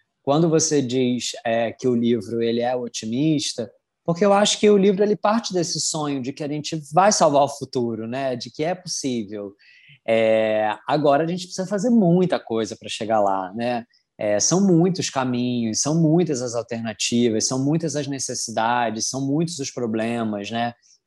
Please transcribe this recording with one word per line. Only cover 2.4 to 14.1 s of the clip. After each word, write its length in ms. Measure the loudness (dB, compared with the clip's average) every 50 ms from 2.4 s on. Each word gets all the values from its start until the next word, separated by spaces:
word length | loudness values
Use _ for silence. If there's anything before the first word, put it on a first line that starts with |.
ele 200 | 0 0 0 0
é 120 | 0 0 -2
otimista, 960 | -2 -4 -8 -10 -8 -6 -4 -2 0 2 2 2 0 -2 -4 -6 -8 -10 -10 -12 _ _ _ _ _ _
porque 180 | -4 0 2 4
eu 80 | 4
acho 260 | 4 4 4 2 2 4
que 100 | 6 6
o 80 | 6
livro, 260 | 6 6 4 4 4 2
ele 120 | 2 2
parte 340 | 2 2 2 2 0 0 -2 -2
desse 260 | -2 -2 -2 -2 -4
sonho 400 | -4 -4 -4 -4 -4 -2 -4 -4
de 100 | -6 -6
que 120 | -8 -8 -6
a 40 |
gente 320 | -6 -6 -6 -6 -6 -6 -8 -6 0 2
vai 180 | 4 4 6
salvar 320 | 6 6 4 6 6 4 4
o 60 | 2
futuro, 580 | 0 -6 -10 -6 -2 -2 -2 -2 -2 -4 -6
né? 280 | -6 -4 -4 -4 -4 -4
De 140 | -6 -8 -10
que 120 | -8 -4 -4
é 100 | -4 -4
possível. 800 | -6 -8 -8 -8 -6 -4 -4 -4 -4 -6 -6 -8 -10 -10 -12 -14 _ _ _ -20 -20 _ -20 -20 -8 _
É, 680 | 0 2 4 4 4 4 4 4 2 2 2 0 0 -2 -4 -4
agora 360 | -2 0 2 4 4 4 4 2
a 40 |
gente 180 | 0 -4 -6 -8
precisa 200 | -8 -8 -8 -6
fazer 220 | -4 -4 -2 0 2
muita 500 | 4 4 6 6 6 4 4 2 0 -2
coisa 360 | -4 -2 -2 -2 -2 -4 -6 -10
pra 80 | -12
chegar 320 | -10 -8 -6 -2 0 2 2
lá, 300 | 2 2 0 -2 -4 -6 -6
né? 300 | -6 -4 -4 -4 -4 -8 -12 _ _ _ _